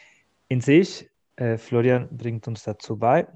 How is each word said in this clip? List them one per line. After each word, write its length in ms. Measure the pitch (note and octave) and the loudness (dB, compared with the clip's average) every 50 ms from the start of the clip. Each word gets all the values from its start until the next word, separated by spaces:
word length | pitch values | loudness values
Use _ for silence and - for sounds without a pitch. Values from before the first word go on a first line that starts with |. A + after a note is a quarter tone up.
| - _ _ _ _ _ _ _ _ | -20 _ _ _ _ _ _ _ _
In 140 | - B2+ B2+ | -4 -4 0
sich, 480 | - C#3 C#3+ E3+ G3 - - - - - _ _ _ _ _ | 2 4 6 6 4 2 -2 -12 -20 -20 _ _ _ _ _
äh, 220 | - B2+ A#2 A2+ | -6 -4 -2 -2
Florian 500 | A2+ - - B2 A#2 A#2 B2+ B2 B2 B2 - - | -4 -4 -2 0 2 2 2 2 0 -2 -6 -12
bringt 320 | A#2 A#2 A#2+ A#2 A2 - | -10 -8 -8 -8 -8 -8
uns 160 | A#2 A2 - - | -10 -10 -8 -8
dazu 340 | A2 G#2 - - - A2+ | -10 -10 -10 -10 -10 -6
bei, 300 | G#2 A2+ A#2 C#3 E3+ E3+ - - | -2 2 2 2 2 0 -2 -8